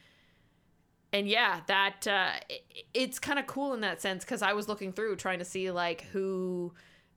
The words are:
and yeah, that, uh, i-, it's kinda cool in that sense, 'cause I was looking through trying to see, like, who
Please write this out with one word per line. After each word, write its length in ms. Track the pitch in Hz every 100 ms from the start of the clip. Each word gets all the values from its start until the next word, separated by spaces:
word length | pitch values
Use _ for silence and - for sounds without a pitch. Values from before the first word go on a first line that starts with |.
| - _ _ _ _ _ _ _ _ _ _
and 160 | 202 202
yeah, 320 | 220 220 170 170
that, 400 | 196 196 190 220
uh, 240 | 202 180 80 -
i-, 80 | - - - -
it's 280 | 240 262 -
kinda 200 | 269 285
cool 280 | 269 269 277
in 80 | 247
that 200 | 208 170
sense, 220 | 202 185
'cause 180 | - 247
I 100 | 196
was 140 | 208 208
looking 240 | 208 190
through 220 | 185 220 185
trying 220 | 190 180
to 60 |
see, 260 | 180 196 185
like, 320 | 175 170 165 -
who 640 | 196 190 185 185 180 175 170 - - _